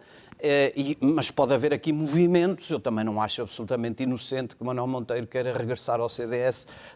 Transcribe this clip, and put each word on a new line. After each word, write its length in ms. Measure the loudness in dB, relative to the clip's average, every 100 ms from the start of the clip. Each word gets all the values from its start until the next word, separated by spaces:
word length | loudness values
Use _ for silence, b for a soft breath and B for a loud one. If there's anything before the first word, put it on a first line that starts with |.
| B B B -4
eh, 360 | 2 4 4 2
e, 220 | -2 2
mas 320 | 2 4 2
pode 220 | 2 2
haver 200 | 4 2
aqui 200 | 0 -2
movimentos. 760 | -2 0 4 6 6 2 -2 -4
Eu 80 | -4
também 280 | -2 -2 -2
não 160 | -2
acho 200 | -2 -2
absolutamente 640 | -6 -6 -4 -2 -2 -2
inocente 500 | -2 -2 -2 -2 -6
que 100 | -8
Manuel 220 | -6 -4 -2
Monteiro 400 | -4 -4 -4 -4
queira 320 | -4 -2 -2
regressar 440 | -4 -4 -2 0
ao 80 | -2
C 180 | -4 -4
D 100 | 0
S 280 | 0 -2 -8 B B